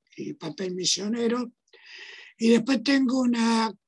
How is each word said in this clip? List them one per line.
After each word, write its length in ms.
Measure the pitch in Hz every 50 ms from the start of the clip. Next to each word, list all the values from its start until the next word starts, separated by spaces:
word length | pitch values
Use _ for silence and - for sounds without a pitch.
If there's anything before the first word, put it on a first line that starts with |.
| _ _ _ -
y 160 | 202 - -
Papel 420 | - - 156 147 - 190 185 180
Misionero. 800 | 185 175 - - 175 196 208 233 233 233 226 240 247 240 240 _ _ _ _ _ - - - - - - - - - - - _ -
Y 120 | 226 226
después 340 | 233 226 233 269 269 - -
tengo 380 | 285 277 269 269 233 262 262
una 520 | 254 240 240 233 226 226 226 226 226 226 190 _ _